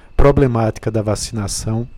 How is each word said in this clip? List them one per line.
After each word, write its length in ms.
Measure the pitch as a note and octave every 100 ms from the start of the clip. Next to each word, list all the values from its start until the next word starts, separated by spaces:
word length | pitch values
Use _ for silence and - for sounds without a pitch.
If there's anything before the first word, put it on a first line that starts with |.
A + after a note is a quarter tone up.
| - -
problemática 760 | C#3+ C#3+ C3+ A#2 A2+ - -
da 120 | A2
vacinação 840 | G#2+ G#2 - A2 G2 - - A2+ B2